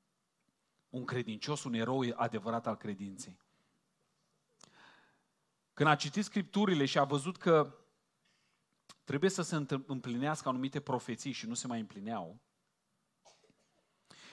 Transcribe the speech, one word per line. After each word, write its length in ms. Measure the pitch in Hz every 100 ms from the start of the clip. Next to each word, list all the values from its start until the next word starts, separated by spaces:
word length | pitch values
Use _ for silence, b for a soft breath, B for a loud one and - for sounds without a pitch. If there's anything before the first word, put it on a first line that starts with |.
| _ _ _ _ _ _ _ _ _
Un 160 | 127 120
credincios, 580 | 123 117 107 - 147
un 100 | 131
erou 300 | 117 113 135 123 117
adevărat 520 | 120 113 104 117 120
al 100 | 104
credinței. 640 | 107 98 101 95 - 90 _ _ _ _ _ _ _ _ _ _ _ _ b b b b b b b _ _ _ _
Când 160 | - 156
a 60 | 147
citit 280 | 147 196
Scripturile 600 | 208 208 170 202 208 165 135
și 120 | 160
a 60 |
văzut 340 | 139 139 151 180
că 400 | 180 160 143 - _ _ _ _ _ _ _ _ _ _ _ - -
trebuie 200 | 143 185
să 120 | 190
se 140 | 160 160
întâ-, 280 | 139 139 135
împlinească 640 | 131 127 120 143 156 139
anumite 300 | 127 135 143
profeții 520 | 139 127 - 113 139
și 160 | 117 113
nu 60 |
se 140 | 120 127
mai 120 | 117
împlineau, 600 | 110 101 104 113 82 107 _ _ _ _ _ _ _ _ _ _ _ _ _ _ _ _ _ B B